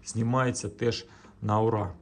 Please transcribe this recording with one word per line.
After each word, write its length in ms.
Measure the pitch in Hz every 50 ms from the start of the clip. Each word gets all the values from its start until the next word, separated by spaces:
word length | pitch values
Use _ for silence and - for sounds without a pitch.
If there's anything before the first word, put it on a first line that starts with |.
| -
знімається 640 | - - 113 113 117 123 131 127 123 123 - - 104
теж 380 | - - 120 117 113 - - - - - - - - -
на 180 | - 107 104 107
ура. 320 | 110 113 113 107 98 90 87 -